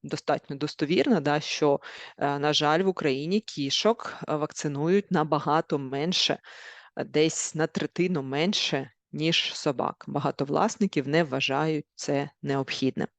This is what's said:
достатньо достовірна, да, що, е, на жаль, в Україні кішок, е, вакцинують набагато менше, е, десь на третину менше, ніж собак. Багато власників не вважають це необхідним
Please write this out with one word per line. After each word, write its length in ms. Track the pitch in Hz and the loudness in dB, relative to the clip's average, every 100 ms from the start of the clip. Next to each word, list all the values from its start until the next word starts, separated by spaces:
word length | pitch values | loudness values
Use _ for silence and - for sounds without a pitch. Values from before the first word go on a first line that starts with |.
достатньо 540 | 143 151 - 151 - 139 | -6 -4 -2 -2 -2 -6
достовірна, 640 | 147 - 147 190 302 202 | -6 -2 0 2 4 4
да, 200 | 143 147 | 4 0
що, 400 | - - 151 139 - - - - | -2 2 4 2 -2 -16 -16 -4
е, 200 | 143 143 | -2 0
на 140 | 147 | 2
жаль, 300 | 147 151 160 | 2 4 4
в 60 | 190 | 2
Україні 520 | 180 156 135 156 208 | 2 0 0 0 -2
кішок, 760 | - - 139 - 208 226 - - - | -2 -4 -2 2 2 0 -4 -10 -4
е, 60 | |
вакцинують 760 | 151 151 - 151 143 160 196 196 | -2 -4 -4 -4 0 2 2 2
набагато 680 | 180 151 151 151 156 - 147 | 0 2 0 2 2 2 -4
менше, 600 | 135 139 160 180 - - - - - - - - | -2 -4 -2 0 0 -2 -6 -20 -20 -20 -14 -10
е, 80 | |
десь 500 | - 151 156 - - | 0 4 4 2 -6
на 120 | 156 160 | -2 -2
третину 560 | - 151 - 180 170 | -2 -4 0 0 0
менше, 680 | 135 143 175 208 - 143 135 _ _ | -2 0 0 2 0 -2 -4 _ _
ніж 420 | 147 160 165 - | -2 0 2 -2
собак. 500 | - 151 123 - - - | -2 -2 0 -4 -4 -6
Багато 360 | 143 143 - | -2 -2 -2
власників 640 | 139 147 208 - 196 156 135 | -2 2 2 2 0 0 2
не 160 | 156 | 2
вважають 640 | 156 131 135 135 160 151 - | 2 0 0 0 0 -2 -6
це 360 | - - 143 143 _ | -10 -2 -2 -2 _
необхідним 680 | 143 139 131 - 131 - - | -2 -2 -2 -2 -2 0 -6